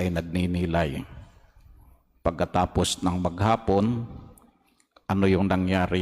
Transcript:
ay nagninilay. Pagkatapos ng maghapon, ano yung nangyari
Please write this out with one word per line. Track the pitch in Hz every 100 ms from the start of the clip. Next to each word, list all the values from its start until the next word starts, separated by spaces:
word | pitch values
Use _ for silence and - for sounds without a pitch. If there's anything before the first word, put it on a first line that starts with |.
ay | 90
nagninilay. | 82 82 90 90 87 87 82 78 67 - - - - _ - - - - - _ _
Pagkatapos | 85 82 87 90 90 - 90 -
ng | 92 90
maghapon, | 87 85 107 113 - 98 110 120 117 - - - _ _ _ _ _ _
ano | - 98 98
yung | 92
nangyari | 98 95 92 95 90 92